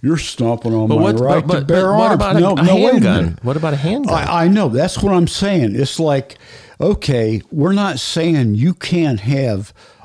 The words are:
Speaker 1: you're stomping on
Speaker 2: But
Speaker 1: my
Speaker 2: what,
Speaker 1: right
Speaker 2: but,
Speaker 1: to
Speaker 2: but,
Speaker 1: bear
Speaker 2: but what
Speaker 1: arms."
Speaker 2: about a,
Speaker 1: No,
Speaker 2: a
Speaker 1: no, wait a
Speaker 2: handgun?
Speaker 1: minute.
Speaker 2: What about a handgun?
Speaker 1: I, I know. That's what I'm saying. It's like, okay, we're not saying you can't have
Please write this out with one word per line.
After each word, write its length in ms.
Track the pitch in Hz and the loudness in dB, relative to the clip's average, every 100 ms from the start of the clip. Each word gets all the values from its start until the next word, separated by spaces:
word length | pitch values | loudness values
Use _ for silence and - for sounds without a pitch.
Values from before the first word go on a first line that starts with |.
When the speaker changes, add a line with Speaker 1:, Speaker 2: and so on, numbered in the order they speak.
Speaker 1:
you're 160 | 127 160 | -2 -2
stomping 560 | - - 117 117 117 | -4 -4 -2 -2 -2
on 140 | 113 113 | -2 0
Speaker 2:
But 80 | 151 | 2
Speaker 1:
my 60 | |
Speaker 2:
what, 180 | 180 113 | 2 2
Speaker 1:
right 260 | 127 156 151 | 0 0 0
Speaker 2:
but, 80 | |
Speaker 1:
to 60 | 175 | -2
Speaker 2:
but, 60 | 139 | 0
Speaker 1:
bear 200 | 175 185 | 0 2
Speaker 2:
but 100 | 208 | 2
what 60 | - | 2
Speaker 1:
arms." 40 | |
Speaker 2:
about 220 | 196 202 - | 2 2 2
a, 40 | |
Speaker 1:
No, 120 | 180 | 2
Speaker 2:
a 100 | 185 | 2
Speaker 1:
no, 120 | 175 190 | 4 4
wait 60 | |
a 80 | 220 | 4
Speaker 2:
handgun? 320 | 247 107 87 | 4 2 2
Speaker 1:
minute. 200 | 85 82 | -2 -4
Speaker 2:
What 120 | 113 147 | -4 -2
about 160 | 160 | -2
a 40 | 143 | -2
handgun? 380 | 160 247 254 | -2 -2 -2
Speaker 1:
I, 300 | 160 143 170 | -2 -2 0
I 40 | 170 | 2
know. 200 | 208 165 | 2 2
That's 300 | 117 180 - | 0 -2 -2
what 120 | 202 | 0
I'm 140 | 180 170 | 2 0
saying. 480 | - 196 185 113 110 | -2 -2 0 0 -2
It's 240 | 135 - | -4 -2
like, 380 | 160 139 - - - - - - | -2 -2 -4 -16 -20 -20 -20 -4
okay, 600 | 170 202 - 123 110 110 - | -2 -2 -2 0 0 -2 -4
we're 200 | 156 160 | -2 0
not 260 | 196 196 135 | 0 -2 -4
saying 560 | - 165 165 156 117 104 | -6 -2 0 2 2 2
you 180 | 156 | 0
can't 460 | 180 - 175 156 113 | -2 -4 -2 0 -2
have 520 | 107 139 131 98 104 - - _ | -2 -2 -2 -4 -8 -16 -20 _